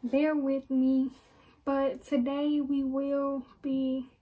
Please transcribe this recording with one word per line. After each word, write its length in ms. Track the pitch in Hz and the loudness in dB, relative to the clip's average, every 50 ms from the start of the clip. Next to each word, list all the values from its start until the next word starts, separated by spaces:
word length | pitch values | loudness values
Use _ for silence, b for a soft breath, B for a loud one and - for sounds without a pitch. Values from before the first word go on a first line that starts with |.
| - | -4
bear 320 | 240 254 269 294 311 311 | 0 2 2 2 4 2
with 340 | 294 277 269 269 269 269 - | 0 0 0 -2 -2 -2 -2
me. 420 | 262 262 262 262 262 262 262 269 - - - b b b b b b b _ | 0 2 2 4 4 2 0 0 -4 -12 -20 b b b b b b b _
But 400 | - 277 277 277 269 262 269 - | -2 0 0 0 0 -2 -4 -6
today 560 | - 285 262 240 262 277 285 294 294 302 294 | -2 0 0 0 0 0 0 0 0 0 0
we 220 | 285 262 285 277 269 | 0 0 0 0 0
will 640 | 269 262 269 277 277 277 277 277 277 277 269 254 - - _ | 0 -2 -2 -2 0 0 0 0 -2 -4 -4 -8 -10 -18 _
be 460 | - 285 262 269 269 262 262 269 254 - _ _ | -6 -4 -2 0 0 0 -2 -4 -6 -8 _ _